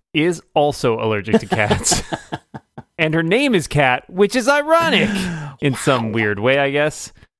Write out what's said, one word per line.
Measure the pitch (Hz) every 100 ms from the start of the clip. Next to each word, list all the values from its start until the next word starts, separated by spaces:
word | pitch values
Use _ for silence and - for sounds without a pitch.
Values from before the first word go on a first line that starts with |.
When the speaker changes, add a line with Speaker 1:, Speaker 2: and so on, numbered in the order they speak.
| _
Speaker 1:
is | 151 165 170 -
also | - 147 - 131 113
allergic | 110 107 98 110
to | -
cats, | - 107 - - - - - - - _
Speaker 2:
<laughs> | 147 _ - - -
Speaker 1:
and | 160
her | 160
name | 165 214 285
is | 202 143
Cat, | 147 135 127 -
which | 180 202
is | 247 233
ironic | 285 294 330 330 269 214 196 185 165 147 139
Speaker 2:
<gasps> |
Speaker 1:
in | 147 127
some | - 131 113
Speaker 2:
Wow. |
Speaker 1:
weird | 113 107 101
way, | 117 139
I | 139
guess. | 143 151 - - - - _